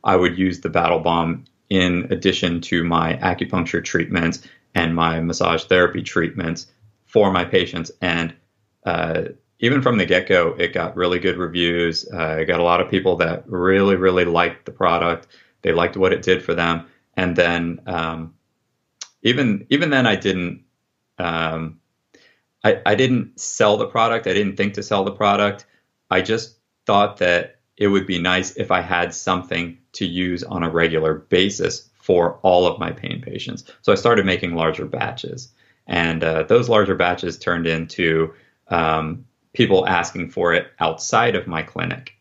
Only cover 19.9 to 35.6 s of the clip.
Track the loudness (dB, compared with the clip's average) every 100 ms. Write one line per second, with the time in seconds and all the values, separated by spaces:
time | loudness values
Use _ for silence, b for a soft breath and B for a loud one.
19.9 | 2 2 0 -2 -2 -4 -8 _ _ _
20.9 | _ _ -8 -4 -2 -4 -4 -8 -12 _
21.9 | _ _ b b b b _ 0 2 2
22.9 | 2 2 2 -2 -10 -12 2 4 4 0
23.9 | 0 0 0 0 0 0 -2 -4 -4 -2
24.9 | -2 -2 0 0 2 0 -2 -14 _ _
25.9 | _ _ -2 0 -4 -4 _ _ _ 0
26.9 | 2 2 0 2 2 0 _ _ _ 2
27.9 | 2 0 -2 0 0 -2 -6 -2 -2 0
28.9 | -2 -2 -4 -4 -4 -2 -6 -6 -12 _
29.9 | -8 -6 -4 -4 -4 -6 -4 -2 0 2
30.9 | 2 0 -2 0 2 2 0 -4 -6 _
31.9 | _ 0 2 2 2 4 4 4 0 -6
32.9 | -6 -10 -10 -10 -12 -10 -14 -16 B 2
33.9 | 4 4 4 2 0 -2 0 0 -2 -6
34.9 | -4 -6 -6 -12 -12 -16 _